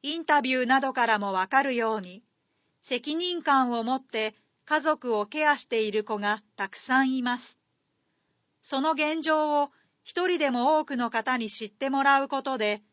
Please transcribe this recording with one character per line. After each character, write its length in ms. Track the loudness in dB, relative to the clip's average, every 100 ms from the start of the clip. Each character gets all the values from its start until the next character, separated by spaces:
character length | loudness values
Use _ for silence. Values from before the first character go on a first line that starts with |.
イ 140 | -6 -6
ン 80 | 2
タ 160 | 2
ビ 100 | 2
ュ 120 | -2
ー 20 | 2
な 160 | 2
ど 100 | 2
か 140 | 0 2
ら 140 | 2
も 120 | 0
わ 160 | -2 2
か 160 | 2
る 100 | 2
よ 220 | 0 -2 -2
う 60 |
に、 200 | -6 -18 _ _ _ _ _ _
責 340 | -6 -6 -4 -4
任 260 | -2 -4
感 300 | 2 2 2
を 100 | -2
持 140 | -2 -4
っ 60 |
て 320 | _ -4 -4 _ _ _ -2
家 160 | 0
族 340 | 0 -2 0 -2
を 100 | -2
ケ 220 | 0 2
ア 100 | 2
し 80 | -2
て 180 | -2
い 80 | 0
る 120 | -2
子 160 | -2 -4
が 240 | -2 -4 _ -10
た 100 | -10
く 80 | -10
さ 240 | 0 2
ん 160 | 2 0
い 80 |
ま 140 | -4 -6
す。 200 | -8 _ _ _ _ _ _ _ _ _ _ _
そ 200 | -6 -2
の 100 | 0
現 300 | 0 0 -2
状 400 | 0 2 2 0
を 100 | -2 _ _ _
一 240 | -10 -2 0
人 100 | 2
で 140 | 0
も 280 | 2 2 2
多 60 | 0
く 120 | -4
の 120 | -2
方 280 | -2 -2 -2
に 120 | -2
知 160 | -6 -8
っ 60 |
て 180 | _ -2
も 140 | 2
ら 180 | 4 4
う 60 | 2
こ 140 | -4
と 160 | -4 -2
で 240 | -2 -2 _